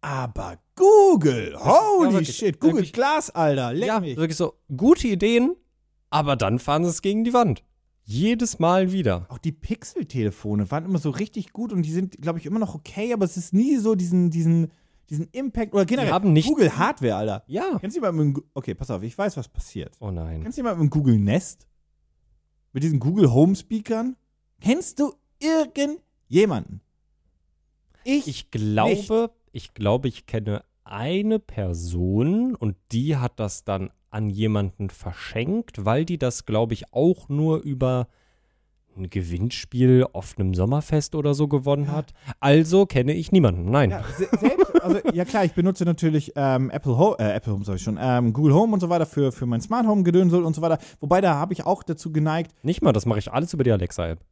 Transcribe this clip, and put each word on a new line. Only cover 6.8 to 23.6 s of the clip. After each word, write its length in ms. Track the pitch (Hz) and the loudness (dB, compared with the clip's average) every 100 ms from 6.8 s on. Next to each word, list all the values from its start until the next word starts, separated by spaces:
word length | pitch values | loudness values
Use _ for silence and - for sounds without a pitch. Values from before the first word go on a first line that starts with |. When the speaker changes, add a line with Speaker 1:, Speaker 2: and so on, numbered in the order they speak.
Speaker 2:
sie 60 | 175 | 0
es 100 | 165 | -2
gegen 240 | 196 208 | -2 -2
die 80 | 226 | 0
Wand. 320 | 247 226 117 _ _ _ _ | 2 2 0 _ _ _ _
Jedes 560 | - 110 196 233 233 - | -8 -2 0 0 -2 0
Mal 340 | 160 185 185 | 2 2 2
wieder. 320 | 190 131 90 90 | 0 -2 -2 -6
Speaker 1:
Auch 80 | 127 | -8
die 140 | 165 | -8
Pixel-Telefone 1200 | 147 - 220 - - 160 131 107 - 107 104 98 | -8 -8 -10 -8 -10 -8 -4 -4 -4 -4 -4 -2
waren 140 | 147 | -4
immer 140 | 165 185 | -4 -4
so 100 | 147 | -4
richtig 460 | 131 214 - 180 | -6 -8 -8 -12
gut 180 | - 233 | -10 -6
und 80 | 196 | -4
die 80 | 156 | -4
sind, 280 | 165 190 - | -4 -6 -8
glaub 160 | 147 165 | -8 -6
ich, 80 | |
immer 140 | 170 208 | -6 -4
noch 160 | 214 | -4
okay, 400 | 156 - - 220 | -8 -14 -10 -6
aber 100 | 240 | -2
es 140 | 185 - | -2 -4
ist 160 | 165 | -2
nie 220 | 190 254 277 | 0 2 2
so 180 | 214 | 2
diesen, 340 | 214 175 180 175 | 0 0 2 2
diesen, 440 | 165 165 165 165 _ _ _ _ | 2 2 2 0 _ _ _ _
diesen 200 | 151 165 | -8 -8
Impact 400 | 247 269 226 220 | -8 -6 -4 -2
oder 140 | 202 180 | 0 2
generell 220 | 247 214 | 2 0
Speaker 2:
Die 20 | |
haben 220 | 170 196 | 0 4
nicht 140 | 156 160 | 4 4
Speaker 1:
Google-Hardware, 680 | 302 180 131 190 302 127 98 | 4 2 2 -2 0 -2 0
Alter. 280 | 110 98 - | -2 -6 -6
Speaker 2:
Ja. 320 | 156 370 285 | -6 -4 -4
Speaker 1:
Kennst 160 | 190 339 | -6 -4
du 60 | |
jemanden 160 | 220 165 | -2 0
mit 80 | 151 | 0
dem 80 | |
Gu-, 140 | 139 - | -2 -6
okay, 220 | - 127 | -12 -10
pass 160 | 98 - | -10 -8
auf, 120 | 98 | -8
ich 140 | 110 - | -8 -4
weiß, 220 | 202 165 | -4 -4
was 100 | 120 | -10
passiert. 480 | - - - 78 _ | -10 -10 -10 -12 _
Speaker 2:
Oh 100 | 104 | -10
nein. 320 | 87 80 80 | -8 -8 -8
Speaker 1:
Kennst 160 | 82 254 | -8 -6
du 20 | |
jemanden 220 | 240 180 | -6 0
mit 80 | 151 | 0
dem 60 | 151 | 2
Google 200 | 139 113 | 2 4
Nest? 480 | 101 135 - - _ _ _ _ _ _ _ _ _ _ _ | 4 0 -2 -14 _ _ _ _ _ _ _ _ _ _ _
Mit 80 | 135 | -4
diesen 160 | 156 147 | -2 0
Google 320 | 120 190 160 | 0 4 4
Home-Speakern? 840 | 120 160 196 | 6 4 2